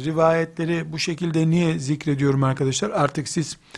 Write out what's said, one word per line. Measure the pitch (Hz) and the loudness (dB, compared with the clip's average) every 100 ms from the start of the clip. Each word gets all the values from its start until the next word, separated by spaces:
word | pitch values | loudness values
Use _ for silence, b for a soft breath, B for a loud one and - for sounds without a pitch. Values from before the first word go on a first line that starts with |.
| 143 | -4
rivayetleri | 156 160 165 165 165 165 170 156 | 2 4 4 0 -4 -2 -2 -4
bu | 156 | -6
şekilde | - 156 175 160 160 | -4 -2 -2 2 2
niye | 170 170 160 | 4 2 0
zikrediyorum | 135 147 156 135 139 135 | -2 -2 -2 0 2 2
arkadaşlar? | 135 131 135 135 208 | 2 2 0 0 -2
Artık | 202 143 - 131 | 0 0 -2 -4
siz | 170 147 - B | -4 -4 -8 B